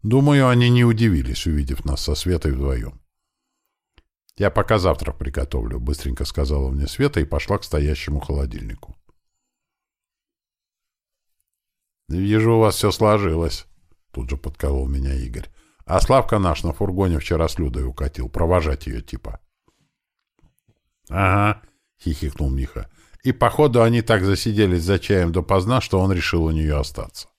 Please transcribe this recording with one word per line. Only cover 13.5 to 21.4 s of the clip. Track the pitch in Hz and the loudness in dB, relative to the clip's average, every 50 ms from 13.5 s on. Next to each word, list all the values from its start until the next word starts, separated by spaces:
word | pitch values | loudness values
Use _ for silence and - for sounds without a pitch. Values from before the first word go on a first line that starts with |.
| - - - _ _ _ _ _ _ _ _ _ _ | -4 -6 -10 _ _ _ _ _ _ _ _ _ _
тут | - 60 60 | -10 -8 -6
же | 65 | -8
подколол | 65 - - - - - 71 69 67 67 | -8 -8 -10 -8 -4 -4 -2 -2 -2 -2
меня | 65 67 67 67 67 67 | -2 -2 -2 -2 -2 -4
Игорь. | 65 60 62 57 - - - _ _ _ _ _ _ - | -4 -6 -6 -10 -12 -12 -14 _ _ _ _ _ _ -8
«А | - 92 95 | -2 2 2
Славка | - - 135 135 120 - - 107 | 4 4 4 4 4 2 0 0
наш | 95 90 78 - - | 2 0 0 -2 -2
на | 90 80 | -4 -4
фургоне | - 104 92 90 92 98 92 85 76 | -2 -4 -4 0 0 0 2 2 -2
вчера | 73 - 87 80 82 80 | -2 -2 0 0 0 -2
с | - - | -2 -2
Людой | 82 69 62 - 67 | -4 -4 -4 -4 -6
укатил, | 65 64 - 69 69 - - 62 60 | -6 -6 -6 -6 -6 -6 -6 -10 -8
провожать | - - 85 82 90 90 76 71 65 - - | -2 -2 0 2 2 2 2 0 -4 -4 -6
ее | - - 62 | -8 -10 -10
типа». | - - - - _ - - - _ _ _ _ _ _ _ _ _ _ _ _ _ _ _ _ _ _ _ _ _ _ _ _ _ _ _ _ _ _ _ _ _ - | -10 -12 -14 -14 _ -14 -16 -16 _ _ _ _ _ _ _ _ _ _ _ _ _ _ _ _ _ _ _ _ _ _ _ _ _ _ _ _ _ _ _ _ _ -8
«Ага», — | - 92 98 92 92 101 | -4 0 2 2 2 2